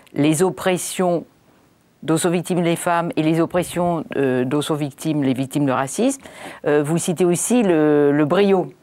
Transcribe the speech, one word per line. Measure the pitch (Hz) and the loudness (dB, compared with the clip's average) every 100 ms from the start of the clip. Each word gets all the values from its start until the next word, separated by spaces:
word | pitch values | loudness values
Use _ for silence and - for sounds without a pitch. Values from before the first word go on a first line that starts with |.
| - | -10
les | - 151 151 | -2 0 2
oppressions | 185 - 190 180 - - 180 170 - _ _ _ _ _ _ _ | 0 0 -2 -2 -4 -4 -2 -2 -6 _ _ _ _ _ _ _
dont | 147 160 | -2 0
sont | 180 | 0
victimes | 175 151 180 | 0 -2 -2
les | 170 160 | 0 0
femmes | 175 170 170 - | 0 0 -2 -2
et | |
les | 156 165 | 0 2
oppressions, | 160 180 160 170 175 165 - - | 0 -2 -4 -2 -2 -2 -4 -2
euh, | 135 127 | 0 0
dont | 127 147 | 0 -2
sont | 143 151 | -2 -4
victimes | 147 - 160 151 | -4 -6 -4 0
les | 135 | 0
victimes | 123 131 151 143 | -2 -2 -2 0
de | |
racisme, | 123 135 - 254 269 - - - - - | 0 -2 -2 -2 -2 -10 -18 -18 -8 0
euh, | 151 | 0
vous | 147 165 | 2 -2
citez | - 160 175 | -2 0 2
aussi | 170 - 247 | 0 0 2
le, | 202 156 151 147 143 | 4 4 4 4 4
le | 143 147 | 2 2
Brio | 180 202 190 151 - | 2 4 2 0 -8